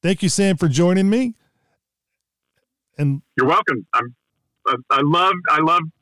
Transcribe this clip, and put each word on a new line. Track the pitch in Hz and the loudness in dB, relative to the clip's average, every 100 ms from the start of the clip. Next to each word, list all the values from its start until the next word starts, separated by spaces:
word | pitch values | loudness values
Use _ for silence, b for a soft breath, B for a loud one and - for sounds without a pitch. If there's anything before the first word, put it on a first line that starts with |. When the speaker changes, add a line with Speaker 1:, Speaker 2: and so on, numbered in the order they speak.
Speaker 1:
thank | 165 190 | -2 0
you, | 185 | -2
Sam, | - 196 180 | 0 0 2
for | 170 | 0
joining | 135 175 185 196 | 2 2 2 2
me. | 226 254 226 _ _ _ _ _ _ _ _ _ _ _ _ _ _ _ - | 0 -2 -6 _ _ _ _ _ _ _ _ _ _ _ _ _ _ _ -4
And | 147 139 _ - | -4 -4 _ -2
Speaker 2:
You're | 131 | 0
welcome. | 165 214 127 - | 0 0 -6 -4
I'm, | - 120 123 _ _ _ _ - | -6 -6 -12 _ _ _ _ -6
I, | 127 - | -6 -2
I | 135 | 0
love, | 147 170 185 185 170 | 2 2 0 -2 -2
I | 151 | 0
love | 160 175 160 _ | 2 0 -2 _